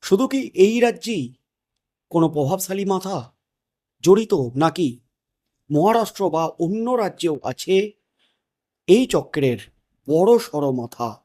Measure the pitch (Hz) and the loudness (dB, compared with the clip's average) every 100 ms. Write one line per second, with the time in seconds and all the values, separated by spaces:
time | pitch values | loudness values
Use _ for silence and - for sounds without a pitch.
0 | - 196 262 269 240 - 196 233 240 226 | 2 0 2 -2 -6 2 4 4 0 0
1 | - 220 127 - _ _ _ _ _ _ | -6 -6 -6 -12 _ _ _ _ _ _
2 | _ 170 160 151 139 190 190 190 196 190 | _ 0 0 0 -2 -2 -4 -6 -2 -2
3 | 190 185 120 _ _ _ _ _ _ _ | -4 -8 -10 _ _ _ _ _ _ _
4 | 156 196 220 190 123 127 160 160 160 117 | 4 4 4 -2 -2 0 0 0 -4 -4
5 | _ _ _ _ _ _ _ 147 185 233 | _ _ _ _ _ _ _ 0 2 2
6 | 214 - 190 156 165 - 170 214 226 247 | 0 -2 -2 -2 -4 -4 -6 -4 -2 -2
7 | 196 - 165 147 - 127 - 190 208 - | -2 -4 -4 -4 -6 -10 -2 -2 -2 -8
8 | _ _ _ _ _ _ _ _ - 202 | _ _ _ _ _ _ _ _ 4 4
9 | 254 170 - - 139 117 - _ _ _ | 4 -2 -2 -2 -2 -2 -8 _ _ _
10 | - 156 196 233 226 151 143 127 117 - | -2 2 4 4 2 -4 -2 -4 -6 -8
11 | 117 104 | -8 -8